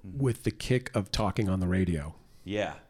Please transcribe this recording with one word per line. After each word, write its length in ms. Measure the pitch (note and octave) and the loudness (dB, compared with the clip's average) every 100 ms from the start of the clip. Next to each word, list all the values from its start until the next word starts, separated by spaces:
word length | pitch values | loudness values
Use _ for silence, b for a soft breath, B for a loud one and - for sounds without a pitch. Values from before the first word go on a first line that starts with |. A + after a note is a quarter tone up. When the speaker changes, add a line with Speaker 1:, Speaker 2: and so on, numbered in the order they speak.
| F#2+ | -10
Speaker 1:
Mm-hmm. 120 | C3+ | 0
Speaker 2:
with 220 | C3+ A2 | 0 2
the 60 | A2 | -2
kick 400 | - - B2 - | -4 0 0 2
of 160 | A2+ F#2 | -2 0
talking 380 | - G2+ - G2 | 0 0 2 2
on 120 | F#2 | 2
the 60 | F2 | 2
radio? 480 | F#2 F2+ D#2+ D2+ - - - | 2 2 0 -4 -12 -20 -16
Speaker 1:
Yeah, 300 | F#2 G#2 E2+ D2 | -6 -2 -2 -6